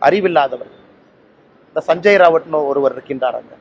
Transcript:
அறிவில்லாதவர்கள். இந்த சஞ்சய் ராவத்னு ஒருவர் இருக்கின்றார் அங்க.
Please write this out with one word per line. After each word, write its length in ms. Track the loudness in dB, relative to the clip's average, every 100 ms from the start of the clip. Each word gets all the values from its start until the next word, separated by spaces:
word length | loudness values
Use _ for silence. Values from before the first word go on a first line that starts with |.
| 0
அறிவில்லாதவர்கள். 760 | 2 0 0 -2 -4 -14 -20 _ _ _ _ _ _ _ _ _
இந்த 120 | -6 -4
சஞ்சய் 320 | 0 2 4
ராவத்னு 380 | 4 2 -2 -4 -2
ஒருவர் 220 | -2 -2 -4
இருக்கின்றார் 420 | -8 -6 -6 -6
அங்க. 140 | -12 -20